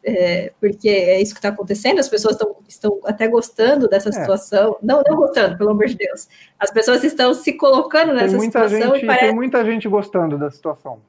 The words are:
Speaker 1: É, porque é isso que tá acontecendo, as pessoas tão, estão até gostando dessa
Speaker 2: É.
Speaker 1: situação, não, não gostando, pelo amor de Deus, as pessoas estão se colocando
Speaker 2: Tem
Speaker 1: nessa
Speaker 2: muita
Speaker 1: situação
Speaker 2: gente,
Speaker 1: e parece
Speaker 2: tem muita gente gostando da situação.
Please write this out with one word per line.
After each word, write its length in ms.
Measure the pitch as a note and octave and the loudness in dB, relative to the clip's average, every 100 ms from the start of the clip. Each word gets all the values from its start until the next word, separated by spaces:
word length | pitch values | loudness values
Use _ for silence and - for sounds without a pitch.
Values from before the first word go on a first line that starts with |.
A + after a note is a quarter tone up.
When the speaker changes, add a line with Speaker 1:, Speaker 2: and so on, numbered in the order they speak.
Speaker 1:
É, 460 | A3 G3 F3+ F3+ - _ | -2 0 0 -2 -6 _
porque 280 | G#3 G3+ G#3+ | -4 0 0
é 320 | G3+ F3+ F#3+ | 2 2 2
isso 100 | G#3 | 0
que 80 | - | -2
tá 100 | G3+ | -6
acontecendo, 500 | G#3 F#3+ G#3 - F#4+ | -6 -6 -2 0 0
as 80 | C4+ | 0
pessoas 260 | G#3+ A3 | 0 0
tão, 220 | G#3 G#3+ - _ | 0 -4 -6 _
estão 300 | - G#3+ G3+ | -6 -4 -4
até 240 | - G#3 A3+ | -6 -4 0
gostando 580 | A#3 - - A#3 C#4+ A3+ | 0 -2 0 2 2 2
dessa 200 | G3 G#3 | 0 -2
Speaker 2:
É. 40 | |
Speaker 1:
situação, 640 | G3 D#3+ F#3+ - G3+ G#3+ - | -4 -2 -2 0 0 0 0
não, 180 | G#3+ C#4+ C#4+ | 0 2 2
não 80 | |
gostando, 420 | D#4 C#4 C4 F#3+ F3 | 2 2 2 0 0
pelo 140 | G#3 | 0
amor 160 | G#3+ G#3+ | 2 0
de 80 | |
Deus, 340 | B3 F#3+ - - _ - _ | -2 -8 -8 -16 _ -20 _
as 140 | G3+ | -2
pessoas 320 | G#3+ A3 B3 | 0 2 2
estão 280 | D4 - B3 | 0 2 0
se 200 | B3+ - | 2 -4
colocando 540 | - C#4+ C4 - D4+ E4 | 0 2 4 2 2 2
Speaker 2:
Tem 60 | C4 | 2
Speaker 1:
nessa 200 | F#3+ G3 | 2 0
Speaker 2:
muita 320 | A3+ A#3 G#3+ | 0 0 2
Speaker 1:
situação 260 | G#3+ A#3+ | 2 2
Speaker 2:
gente, 100 | C#4 | 0
Speaker 1:
e 20 | A#3 | 2
parece 200 | B3+ A3 | 2 2
Speaker 2:
tem 80 | A3+ | 0
muita 280 | B3+ B3+ | 0 0
gente 240 | A3 A3+ G#3+ | 0 -2 -2
gostando 480 | G3+ G3+ F#3 E3 C#3+ | -2 0 -2 -2 -4
da 140 | D3 | -6
situação. 480 | - D#3+ D3 C#3 A2+ | -8 -10 -10 -14 -18